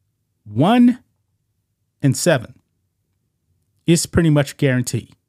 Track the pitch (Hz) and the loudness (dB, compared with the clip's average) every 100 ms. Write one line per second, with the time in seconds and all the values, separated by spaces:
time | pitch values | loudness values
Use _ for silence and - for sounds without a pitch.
0 | _ _ _ _ 104 107 175 247 240 233 | _ _ _ _ -10 -2 0 4 2 0
1 | _ _ _ _ _ _ _ _ _ _ | _ _ _ _ _ _ _ _ _ _
2 | 139 - 175 135 - - _ _ _ _ | -2 0 0 -2 -4 -20 _ _ _ _
3 | _ _ _ _ _ _ _ _ - 170 | _ _ _ _ _ _ _ _ 0 0
4 | - 180 165 147 139 - 139 127 120 107 | 0 0 2 2 -2 -2 -2 -2 -4 -8
5 | - _ | -10 _